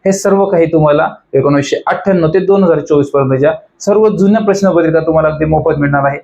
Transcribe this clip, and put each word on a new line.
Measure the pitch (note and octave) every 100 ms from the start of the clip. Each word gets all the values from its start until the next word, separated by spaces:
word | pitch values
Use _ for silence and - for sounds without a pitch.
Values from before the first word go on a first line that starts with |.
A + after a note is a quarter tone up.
| G3
हे |
सर्व | G3 G3+ G3 G3
काही | F3+ E3
तुम्हाला | D#3+ D3+ D3 E3 - _
एकोणीसशे | C3+ C#3 F#3 F#3+ - -
अठ्ठ्याण्णव | F3+ G3+ F#3+ D#3+
ते | F#3+
दोन | F3+ G3
हजार | F3+ D#3
चोवीस | C#3+ D3 C#3+
पर्यंतच्या | C#3+ C3+ C3 C#3+ D#3+ _ _
सर्व | - G#3 G#3+
जुन्या | E3+ G3 A3
प्रश्नपत्रिका | G#3 G3 G3 E3+ D#3+ D#3+
तुम्हाला | D#3+ D#3+ D#3
अगदी | D3+ D#3
मोफत | D#3 E3 C#3+
मिळणार | C#3+ C#3+ C#3
आहे. | C#3